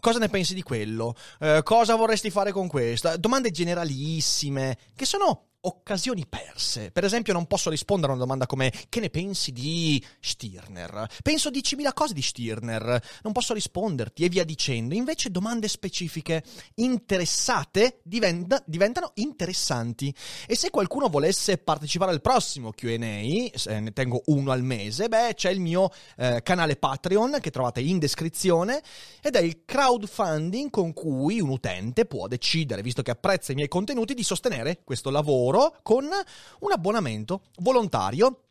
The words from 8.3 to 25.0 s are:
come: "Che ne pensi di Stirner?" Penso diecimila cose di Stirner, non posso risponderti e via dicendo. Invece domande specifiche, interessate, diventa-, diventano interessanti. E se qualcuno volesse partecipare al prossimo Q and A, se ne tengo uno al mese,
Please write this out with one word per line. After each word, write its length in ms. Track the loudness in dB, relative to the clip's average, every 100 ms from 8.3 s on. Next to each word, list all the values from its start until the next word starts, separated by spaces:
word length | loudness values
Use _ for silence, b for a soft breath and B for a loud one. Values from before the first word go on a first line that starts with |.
| 0 -2
come: 260 | 0 0 B B
"Che 120 | -4
ne 100 | -2
pensi 420 | -4 -4 -4 -4
di 500 | -4 -4 0 2 2 B B
Stirner?" 880 | -8 -6 -8 -12 -16 -12 -10 -8 -10 B
Penso 280 | 0 2 0
diecimila 420 | -2 -2 0 -2
cose 220 | 0 0
di 80 | 0
Stirner, 800 | -4 -4 -6 -4 -4 -4 0 0 B B
non 100 | -4
posso 200 | -2 0
risponderti 720 | -2 -4 -4 -2 -2 -4 0
e 40 | 0
via 160 | 2
dicendo. 500 | -2 -2 -2 -2 -2
Invece 360 | -2 -2 -4 -4
domande 380 | -2 -2 -2 -4
specifiche, 760 | -4 -6 -6 -6 -8 -2 -4 B B B
interessate, 1300 | 0 0 0 0 0 2 0 2 0 0 2 2 2
diventa-, 580 | -6 0 2 2 0 -2
diventano 460 | 0 2 2 2 -6
interessanti. 1000 | -4 -4 -4 -4 -2 -2 0 -2 -2 -4 -6 B B B
E 80 | -2
se 140 | 0
qualcuno 380 | 0 0 0 2
volesse 500 | 2 2 2 0 0
partecipare 540 | 0 -2 -2 0 0
al 80 | 0
prossimo 500 | 2 2 2 -6 -10
Q 140 | -6
and 180 | -4 -2
A, 560 | -2 -4 -2 -2 -2 -6
se 220 | -4 -4
ne 120 | -4
tengo 300 | -2 -2 -2 2
uno 260 | 2 4
al 100 | 0
mese, 460 | 0 -2 -4 -2